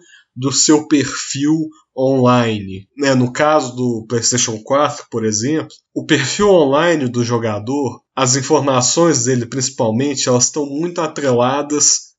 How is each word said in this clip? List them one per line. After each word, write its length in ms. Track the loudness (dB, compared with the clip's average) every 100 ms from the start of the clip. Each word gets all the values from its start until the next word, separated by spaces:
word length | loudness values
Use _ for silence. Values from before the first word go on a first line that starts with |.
| _ -20 _
do 160 | -6 -4
seu 380 | 0 4 2 4
perfil 800 | 0 0 -6 -8 -4 0 0 -2 -10 _ -2
online, 880 | 0 2 4 4 2 -2 -6 -12 -14 -2
né? 180 | 2
No 180 | 2 2
caso 420 | 0 2 2 0
do 300 | -4 -4 -4 -4
PlayStation 540 | -4 -2 -2 -2 -6
quatro, 440 | -2 0 0 -4 -8
por 140 | -4
exemplo, 500 | -2 -2 -2 -4 -6 -14 _
o 100 | -8
perfil 460 | 0 0 0 0 4
online 580 | 4 4 2 2 0 0
do 160 | -2
jogador, 800 | -2 -2 -2 -4 -4 -4 -4 -8 _
as 220 | -2 0 0
informações 880 | 2 2 2 2 2 2 2 2
dele 220 | 0 -2 -2
principalmente, 840 | -4 -6 -2 -2 0 -2 -2 0
elas 160 | 2
estão 220 | 0 -2 -6
muito 340 | -4 -6 -4
atreladas 1080 | -6 -2 0 2 2 0 -2 0 0 0 -6